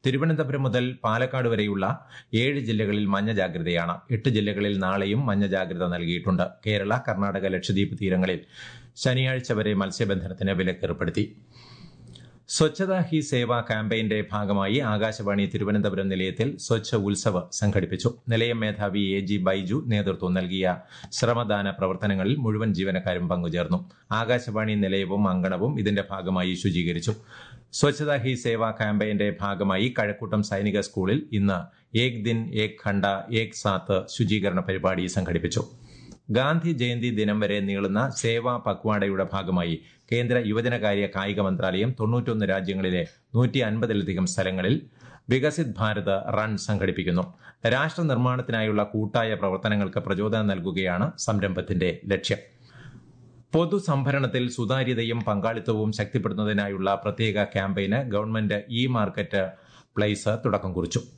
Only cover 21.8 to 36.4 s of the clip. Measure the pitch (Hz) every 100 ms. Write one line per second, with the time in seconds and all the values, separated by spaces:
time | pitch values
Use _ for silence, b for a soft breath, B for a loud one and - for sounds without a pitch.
21.8 | 95 92 104 98 95 147 117 107 110 87
22.8 | 95 92 95 90 87 87 85 85 82 90
23.8 | - B B 110 113 120 120 107 107 107
24.8 | 98 98 92 101 101 92 92 90 113 139
25.8 | 104 104 98 98 92 92 92 90 98 87
26.8 | 85 85 85 107 B B B B B -
27.8 | 143 143 151 139 131 123 120 113 113 107
28.8 | 107 104 107 104 104 85 101 95 98 92
29.8 | 120 123 107 101 113 107 104 98 101 101
30.8 | 95 - 92 139 160 110 101 92 85 _
31.8 | _ 113 127 117 107 113 113 110 107 -
32.8 | 107 101 101 98 - 113 110 - 104 95
33.8 | - 95 - - 113 107 98 90 90 95
34.8 | 92 92 87 95 90 85 82 - - -
35.8 | B B B B - 113